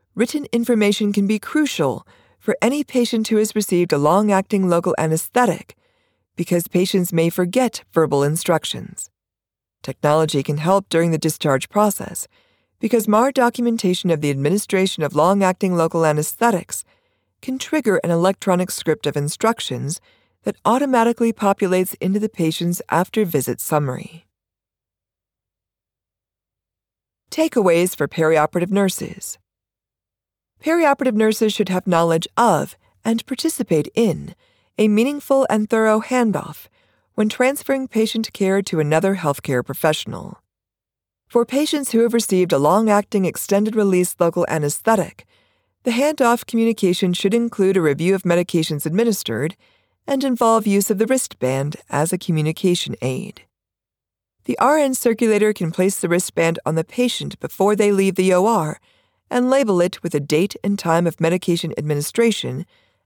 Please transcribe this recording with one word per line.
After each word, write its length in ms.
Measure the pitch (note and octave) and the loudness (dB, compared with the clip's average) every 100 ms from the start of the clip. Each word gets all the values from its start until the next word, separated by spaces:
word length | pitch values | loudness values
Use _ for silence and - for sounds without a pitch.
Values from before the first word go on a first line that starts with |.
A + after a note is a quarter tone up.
| _ | _
written 320 | - A#3+ D4+ C#4+ | -4 -4 -4 -4
information 600 | A#3+ A#3 A3+ G#3 G3+ G#3 | -2 0 2 2 2 0
can 140 | G3+ G3 | 0 0
be 120 | G#3+ | -2
crucial 680 | - D#4 D4 - C#3+ A2 - _ _ _ | -2 -2 0 0 -2 -4 -10 _ _ _
for 180 | - - | -4 -2
any 240 | A#3 D4 | 0 -2
patient 440 | C#4 B3+ A#3 A3+ A3 | -2 -2 0 -2 0
who 80 | G#3+ | 0
has 180 | G#3+ | 0
received 380 | G#3+ G3+ F3 F3 | -2 0 0 2
a 60 | D3 | 2
long-acting 680 | D3 F#3 G#3+ G3 G3 G3+ F#3 | 4 4 4 0 0 0 2
local 260 | E3+ F3 - | 0 0 -2
anesthetic 800 | D#3+ D#3+ - B3 A#3+ D#3 - - _ _ _ _ _ - | -2 -2 -2 0 0 0 -8 -20 _ _ _ _ _ -8
because 320 | F3 F3 - | -2 -2 0
patients 440 | F3 F3+ F#3+ F3 | 0 0 0 0
may 180 | E3 E3+ | 0 0
forget 540 | F3 F3+ A3+ B3+ - - | 0 -2 0 0 -2 -4
verbal 300 | - D#3 C#3+ | 0 2 2
instructions. 840 | C#3+ D#3 - D#3+ - A#2 - - - _ _ _ _ _ _ _ | 0 0 0 -2 -2 -10 -12 -16 -20 _ _ _ _ _ _ _
Technology 600 | - - D3 D3+ D#3+ C#3+ | -14 -2 2 2 2 0
can 160 | C3 D3 | -2 -2
help 300 | D#3+ G3 G3 | 0 0 2
during 220 | E3 E3+ | 0 2
the 80 | D#3+ | 2
discharge 500 | D#3+ - D#3 C3+ - | 0 0 0 0 0
process 600 | G#3 G#3 - - F3+ - _ _ _ _ _ | 0 0 0 -8 -12 -14 _ _ _ _ _
because 280 | A3 A#3 G#3 | 0 0 2
mar 240 | G#3+ C4 | 2 2
documentation 800 | C4+ A#3+ B3 A#3+ A3+ F#3 F3+ F3+ | 2 0 0 -2 0 0 0 0
of 100 | D#3 | 0
the 100 | D3 | 0
administration 720 | C#3 C#3+ G3 - F#3+ F#3+ - | 0 0 0 0 0 0 -2
of 120 | D3 | -2
long-acting 600 | D3 E3 G3+ F#3+ F#3 F#3+ | 2 4 4 2 0 0
local 300 | F3 E3 E3+ | 0 0 2
anesthetics 800 | D#3+ D3+ D3+ - A#3 B3 - - - _ _ _ _ _ | 2 0 -2 0 0 0 -4 -12 -14 _ _ _ _ _
can 180 | - C4 | -10 -8
trigger 380 | - D#4 A#3+ F#3 | -4 -2 2 0
an 120 | E3+ | 2
electronic 600 | E3+ F3+ G3 - F3+ F#3 | 2 2 0 0 0 0
script 360 | - - D3+ D3 | -4 -2 -2 -2
of 100 | C#3+ | -4
instructions 840 | C#3+ - A3 A#3 - B2 C3+ E3+ _ _ _ _ | -4 -2 -2 -2 -6 -8 -6 -8 _ _ _ _
that 140 | - - | -8 -4
automatically 680 | - B3 C#4+ B3+ A3+ A#3 A#3 | 0 0 2 2 2 2 0
populates 640 | A3 G3+ G3+ F#3+ F#3 F#3 - | 0 0 0 2 0 0 -4
into 180 | F#3 G3+ | -2 -2
the 100 | G#3+ | -2
patient's 540 | - E3 - E3+ F3 - | -2 -2 -2 -2 -4 -2
after-visit 720 | D#3+ F#3 A3 G3 D3+ B2+ - | -2 0 -2 -2 -2 -2 -6
summary. 640 | - D3+ C#3+ B2+ - E3 _ _ _ _ _ _ _ _ _ _ _ _ _ _ _ _ _ _ _ _ _ _ _ _ _ _ _ _ _ _ _ | -2 -2 -2 -6 -12 -20 _ _ _ _ _ _ _ _ _ _ _ _ _ _ _ _ _ _ _ _ _ _ _ _ _ _ _ _ _ _ _
Takeaways 640 | - D#4+ B3 F#3+ E3+ F3+ - | -2 0 2 2 2 0 -2
for 100 | C#3+ | -4
perioperative 640 | - D#3+ D#3+ D3+ F3 F3 | 0 2 2 2 -2 -2
nurses. 680 | G3 G3 - - - - - _ _ _ _ _ _ _ _ _ _ _ _ | 0 0 -2 -10 -12 -16 -16 _ _ _ _ _ _ _ _ _ _ _ _
Perioperative 520 | D4+ E4+ D#4 C#4 B3+ | -2 2 2 2 0
nurses 380 | G#3+ A3 G#3+ A3 | 2 0 2 0
should 160 | G3+ F#3 | 0 -2
have 180 | F#3 F3+ | -2 0
knowledge 420 | E3+ E3+ E3 - - | 2 2 0 -2 0
of 400 | A#3 D#3+ C#3+ - _ _ | 2 2 0 -10 _ _
and 200 | A3 A3+ - | -2 -2 -4
participate 640 | B3+ D#4+ - A#3 D#3+ D3+ | -4 -4 -4 0 0 0
in 400 | - A3+ D3+ C#3+ - _ _ _ - | 0 0 -2 -8 -18 _ _ _ 0
a 100 | G#3+ | 2
meaningful 580 | G#3 B3 D4 - C4+ C4+ | 4 2 -2 0 2 2
and 220 | G#3+ G#3+ | 0 0
thorough 300 | A3+ A3 G#3+ | 2 2 2
handoff 640 | A3 B3+ A#3 F#3 - - - _ _ _ _ | 0 0 0 -2 -6 -16 -20 _ _ _ _
when 140 | - G#3+ | -4 -2
transferring 600 | - B3+ C#4+ - C4+ C4 | 0 0 0 -2 -4 -2
patient 440 | A3 A3 A3+ A3 | -2 0 -2 -6
care 280 | - F#3+ G3 | -2 0 0
to 180 | G3 D#3+ | 0 -2
another 360 | D3 D#3 F#3+ F#3+ | 2 2 2 0
healthcare 480 | D#3+ C#3 - B2+ | -2 -4 -2 -2
professional. 760 | B2 C3+ D#3+ D3+ - G#2 - - _ _ _ _ _ _ _ _ _ | -4 -2 0 0 -6 -12 -14 -18 _ _ _ _ _ _ _ _ _
For 180 | A#3+ | -2
patients 480 | A#3 C4+ D4+ D4 C4+ | 0 0 0 -2 -2
who 80 | A3+ | 0
have 140 | A#3 | 2
received 380 | A#3 - F#3 F3+ | 0 0 0 2
a 60 | C#3 | 2
long-acting 640 | D3 F#3+ A3+ G#3 G3+ G3+ | 4 4 4 2 0 -2
extended-release 920 | F3+ - - G3+ G#3+ A3 G3+ F3+ F3+ - | -2 -4 -2 0 0 0 2 2 0 0
local 260 | E3+ E3+ E3+ | 0 0 -2
anesthetic, 800 | E3 D3 - - A3 E3 - - _ _ _ _ _ | -2 -2 -2 0 0 0 -8 -20 _ _ _ _ _
the 80 | - | -4
handoff 560 | A#3 C#4+ D4+ A#3+ A#3+ - | 0 0 2 2 2 0
communication 640 | A3+ A3+ A3 F#3 F3 F3+ | 0 0 2 0 2 0
should 220 | F3+ G3 | 0 0
include 420 | A#3 A#3 - F#3+ F#3+ | 0 0 0 2 2
a 60 | |
review 320 | D#3 C#3+ E3+ | 2 2 0
of 80 | F#3+ | 0
medications 640 | F3+ F3 F3 E3+ D#3+ D3 D#3 | 2 0 2 0 -2 -4 -4
administered 720 | F3+ A#3 G3 - A2+ D3+ - _ _ _ _ - | 0 0 -2 -4 -4 -6 -8 _ _ _ _ -6
and 160 | C#4 | -2
involve 440 | C4+ A#3+ A#3 A3+ G#3 | 0 2 2 2 2
use 240 | G3 G3 | 2 2
of 80 | G3 | 0
the 80 | A3+ | 0
wristband 680 | C4 - - B2+ C3+ C#3+ - - | 0 -2 -4 -2 -2 -4 -8 -6
as 220 | C#3 D#3+ | -2 -2
a 60 | F3+ | -2
communication 760 | - D#3+ D#3 D#3+ F#3 F3 - - | -2 0 0 0 0 0 -2 -6
aid. 400 | B2+ B2+ - - _ _ _ _ _ _ _ _ _ _ | -6 -6 -10 -16 _ _ _ _ _ _ _ _ _ _
The 140 | - B3 | -6 0
R 200 | B3+ D#4 | 2 2
N 160 | C#4 | 2
circulator 580 | C4 A#3+ A3+ A#3 G#3 G#3+ | 0 0 2 2 2 2
can 200 | G#3 E3 | 0 -4
place 260 | E3+ F#3 - | 0 0 0
the 100 | E3+ | 0
wristband 500 | E3+ - - E3 E3 - | 0 0 0 0 0 -2
on 80 | |
the 100 | D#3+ | -2
patient 560 | D#3+ - B3 - C#3+ - | -2 -2 -2 -2 -10 -10
before 340 | - - G3 | -8 0 2
they 160 | G#3 G#3 | 2 2
leave 240 | G3 G3 | 2 2
the 200 | F#3 F#3 | 2 2
O 120 | F3+ G#3 | 4 2
R 320 | A3 D3+ - _ _ _ _ - | 2 -2 -6 _ _ _ _ -4
and 180 | B3 B3 | -2 2
label 320 | C4+ A#3 F3+ | 2 2 2
it 220 | F3 - | 0 -2
with 120 | E3+ | -6
a 60 | D3+ | -4
date 340 | C#3+ D#3+ G3 - | 0 0 0 -2
and 160 | G3+ G3+ | -4 -2
time 280 | G3 E3 F3 | 0 0 0
of 140 | - | 0
medication 520 | E3 F3+ - E3+ D#3+ - | 0 0 0 -2 -4 -6
administration 880 | D3+ D3 D3+ - A#3 G#3 B2+ B2+ F3 _ _ _ | -4 -4 -4 0 0 0 -4 -8 -12 _ _ _